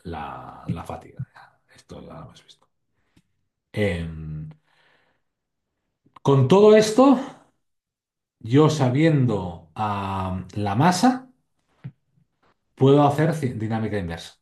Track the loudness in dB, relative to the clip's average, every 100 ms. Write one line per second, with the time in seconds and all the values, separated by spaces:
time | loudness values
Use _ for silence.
0 | -16 -14 -14 -16 -18 -18 -12 -12 -12 -16
1 | -18 -16 -16 _ _ _ _ _ _ -20
2 | -20 -20 -20 -20 _ _ _ _ _ _
3 | _ _ _ _ _ _ _ -4 -4 -4
4 | -8 -12 -12 -12 -14 -20 _ _ _ _
5 | _ _ _ _ _ _ _ _ _ _
6 | _ _ 0 2 4 6 8 6 4 4
7 | 4 4 0 -16 _ _ _ _ _ _
8 | _ _ _ _ 0 4 4 2 0 2
9 | 2 2 0 -2 -6 -12 -18 -10 -8 -6
10 | -8 -8 -6 -8 -10 -8 -6 0 0 2
11 | 0 -2 -8 _ _ _ _ _ -20 -20
12 | _ _ _ _ _ _ _ _ 4 4
13 | 4 0 -2 -2 -6 -8 -6 -6 -4 -6
14 | -8 -10 -16 _